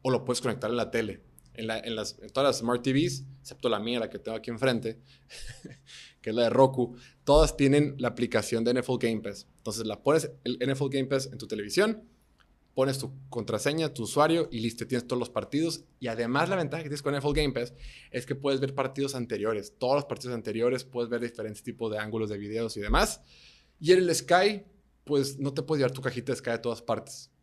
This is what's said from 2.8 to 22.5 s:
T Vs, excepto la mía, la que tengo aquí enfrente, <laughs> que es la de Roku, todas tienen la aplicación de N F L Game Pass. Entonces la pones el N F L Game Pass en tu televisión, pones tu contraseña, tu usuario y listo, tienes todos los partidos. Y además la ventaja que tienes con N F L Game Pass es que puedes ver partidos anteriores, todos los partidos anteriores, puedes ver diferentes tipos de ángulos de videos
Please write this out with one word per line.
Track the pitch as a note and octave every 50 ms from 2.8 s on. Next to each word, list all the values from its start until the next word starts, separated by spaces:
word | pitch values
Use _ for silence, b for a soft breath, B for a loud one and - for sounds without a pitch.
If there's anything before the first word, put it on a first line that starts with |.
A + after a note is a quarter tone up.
T | A#2+ C3+ C3
Vs, | C#3 D#3+ F3+ - - - - - -
excepto | - - - - - B2
la | A2 G2+
mía, | G#2+ A#2 B2 A#2+
la | A2+ G2
que | -
tengo | G2+ - A2+ A2+
aquí | A2+ A2+ A#2+
enfrente, | A#2 A2 C3 C3+ B2 A2 G#2 A2+ A2 - B B B B B B B B B B B B
<laughs> | B - - - _ - - - - - _ _
que | - A2+
es | A2
la | A#2+ A#2+
de | A2+
Roku, | A2 B2 C3+ C3+ C3+ B2+ A#2+ A#2+ B B B B B B _
todas | - C#3+ D#3 D#3+ C#3+ -
tienen | - C#3 C3+ C#3 D3 D3 C#3+ - -
la | A#2+
aplicación | A#2 - - A#2+ - - A2 G#2 - A#2 A2+ A2+
de | A#2+
N | B2 B2+
F | B2 -
L | C3 B2
Game | - A#2 A2+ G#2+
Pass. | G#2+ G2+ G2+ - - _ _
Entonces | _ _ A2+ G2+ A2+ A2+
la | G#2+ G#2 -
pones | _ C#3 D3+ D#3+ D#3+ A2 - - _
el | B2 B2 -
N | A#2+ C3+
F | C3+ C3+ C#3+
L | C3+
Game | C#3 C3+ C3
Pass | C3 C#3 C3+ C3+ -
en | -
tu | - A2+
televisión, | - A2+ G#2+ G#2 G#2 - F3 G#3 A3 A3+ A3 - - _ _ _ _ _ _ _ _ _ _ _ _ _
pones | - C3 C#3 C3+ C3+
tu | C3 - - - -
contraseña, | - - A#2+ G#2 G#2 A2 G#2 - C#3+ D3+ D#3+ D#3+ D3 -
tu | - A2+
usuario | G#2 - C#3+ D3 D#3 E3 E3+ D#3 -
y | - A#2
listo, | A2+ A#2 - - A2+
tienes | - B2+ A#2+ A#2+
todos | - B2+ B2
los | A#2 -
partidos. | - A2+ G2 - - D3 E3 E3+ - - - _ _ _
Y | B2+
además | A#2 A2+ A2+ A#2 A#2 B2+ C#3+ E3
la | - G3
ventaja | F#3 E3 C3+ C#3+ E3 D#3+
que | D3
tienes | D3 C#3+
con | - C#3+ C#3+
N | C#3
F | C3
L | D3 C#3+
Game | D#3 D3+ C#3+ B2+
Pass | A#2+ A#2+ B2 B B B B B B B B
es | - B2 B2
que | - C#3
puedes | C3+ C#3+ C#3 C#3 B2+
ver | C#3 C3+ C3+
partidos | C3+ C3+ C3 C3 C3+ C#3 C3 C3+
anteriores, | B2+ A#2+ A#2 A2 G2 G2+ A2 A2 G#2 G2 - _
todos | _ B2+ B2 C#3
los | D3 C#3+
partidos | - B2+ - - B2 B2
anteriores, | A2+ - A2 G#2 A2 A#2 B2 B2+ B2 B2+
puedes | - - A#2+ A#2+ A2+
ver | A#2+ A#2
diferentes | A#2+ A#2 A#2 - G#2+ A2 G#2 - -
tipos | A#2+ A2+ - A#2 A2
de | G#2+ G#2
ángulos | G#2+ G#2+ A2 A2+ A2 G#2
de | G#2
videos | G2+ G#2 G2+